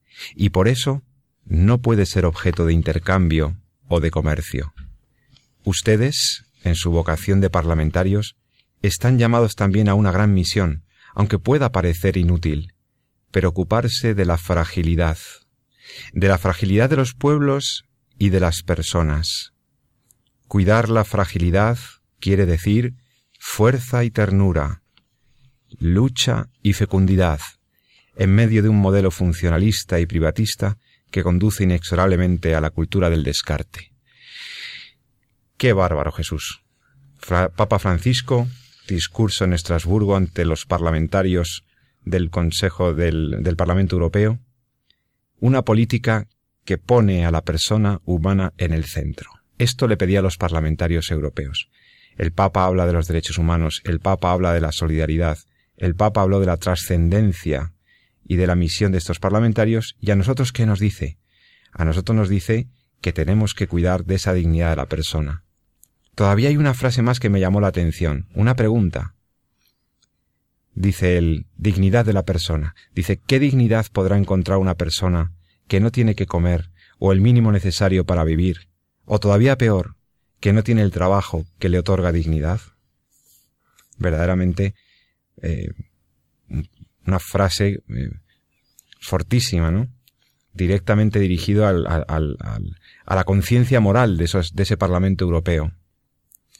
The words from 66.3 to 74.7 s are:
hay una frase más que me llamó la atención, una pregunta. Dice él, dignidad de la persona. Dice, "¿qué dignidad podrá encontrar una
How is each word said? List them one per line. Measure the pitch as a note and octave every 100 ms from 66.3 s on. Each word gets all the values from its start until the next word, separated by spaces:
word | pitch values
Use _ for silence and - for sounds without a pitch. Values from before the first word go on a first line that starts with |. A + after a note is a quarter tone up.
| G2+ C3+
hay | D3
una | D3
frase | B2+ B2+ B2
más | A#2 B2
que | A2
me | G2
llamó | F#2 G2+
la | G2+
atención, | F#2 E2+ D#2 E2 C#2+ -
una | - A2 B2+
pregunta. | A2 A#2 F#2+ - E2+ - _ _ _ _ _ _ _ _ _ _ _ _ _ _ _
Dice | - F#2+ F#2 F#2 F2
él, | E2+ D#2+ - -
dignidad | G#2+ F#2+ F#2+ A#2
de | A2
la | G2
persona. | E2+ D#2+ - D#2+ D2+ - _
Dice, | - F2 G2
"¿qué | - C3
dignidad | C#3+ C3 A#2+ A2+ G#2+
podrá | - F#2 G2+
encontrar | G2 F#2+ F2 G2
una | F#2+